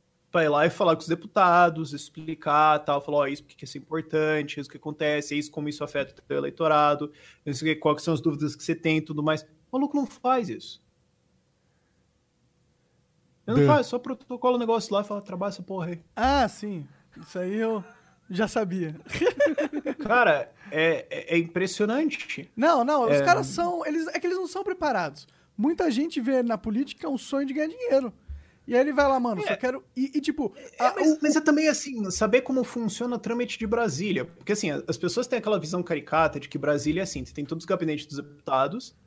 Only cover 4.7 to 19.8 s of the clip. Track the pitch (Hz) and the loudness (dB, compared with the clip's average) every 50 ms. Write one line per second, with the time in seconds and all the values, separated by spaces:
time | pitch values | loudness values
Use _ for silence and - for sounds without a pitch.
4.7 | - 135 - 151 151 - 160 147 151 147 147 - 147 147 147 - - 156 147 147 | -14 -12 -10 -10 -6 -2 0 0 0 0 -2 -2 -4 -4 -4 -4 -6 -6 -6 -6
5.7 | 147 - 147 143 - 139 139 - - - _ - 143 143 139 143 - - 165 156 | -6 -6 -8 -6 -4 -6 -6 -6 -10 -18 _ -4 -4 -2 -2 -4 -4 0 2 4
6.7 | 151 147 151 147 147 147 147 147 - - - - - _ _ 147 135 - 156 160 | 6 6 6 4 4 2 -2 -6 -8 -16 -20 -20 -20 _ _ -6 -6 -2 0 0
7.7 | 156 156 - 151 151 151 - 170 160 - - 165 147 143 151 143 - - - - | 0 2 2 2 2 2 0 0 0 2 0 0 0 0 -4 -4 -4 -6 -4 -4
8.7 | 160 160 - 160 156 156 156 - 151 151 147 156 156 151 - - _ _ _ _ | -4 0 0 0 0 0 0 -2 -6 -2 0 0 0 0 -4 -12 _ _ _ _
9.7 | - 262 285 285 - 285 269 - - - - 247 262 247 220 131 107 - - - | -2 -2 -2 0 0 -2 -2 -4 -8 -4 0 2 2 2 0 -4 -8 -10 -12 -16
10.7 | - - _ _ _ _ _ _ _ _ _ _ _ _ _ _ _ _ _ _ | -18 -20 _ _ _ _ _ _ _ _ _ _ _ _ _ _ _ _ _ _
11.7 | _ _ _ _ _ _ _ _ _ _ _ _ _ _ _ _ _ _ _ _ | _ _ _ _ _ _ _ _ _ _ _ _ _ _ _ _ _ _ _ _
12.7 | _ _ _ _ _ _ _ _ _ _ _ _ _ _ _ 202 233 277 - 285 | _ _ _ _ _ _ _ _ _ _ _ _ _ _ _ 2 4 6 8 8
13.7 | 302 285 - - 240 247 - 254 262 - - _ 247 233 - 254 247 240 233 226 | 8 6 4 0 -4 -6 -6 -6 -10 -10 -10 _ -8 0 2 2 2 2 2 2
14.7 | 226 220 226 - 202 202 202 202 208 202 202 - 185 175 196 202 196 190 175 - | 0 0 0 0 -2 -2 -2 -2 -8 -10 -8 -10 -8 -6 -6 -6 -6 -8 -10 -10
15.7 | 190 185 160 175 175 165 - _ _ - 233 262 285 277 240 202 - - 208 208 | -8 -6 -6 -6 -8 -10 -12 _ _ -2 0 2 2 2 2 0 -2 -8 -10 -8
16.7 | 196 165 143 - - _ _ _ _ - 160 - - 185 180 185 208 220 226 226 | -8 -8 -10 -12 -18 _ _ _ _ -20 -20 -12 -8 -6 -6 -4 -2 -2 -2 -2
17.7 | 220 208 175 - - _ _ _ _ _ _ - 185 185 220 - - 339 330 175 | -2 -4 -6 -10 -18 _ _ _ _ _ _ -8 -2 -2 -2 0 0 -2 -2 -2
18.7 | 185 185 165 156 156 - - - - - 339 440 - - 571 339 302 - 302 - | -2 -4 -4 -6 -8 -12 -12 -10 -4 0 0 0 2 4 2 2 2 0 -4 -4
19.7 | - 285 | -6 -6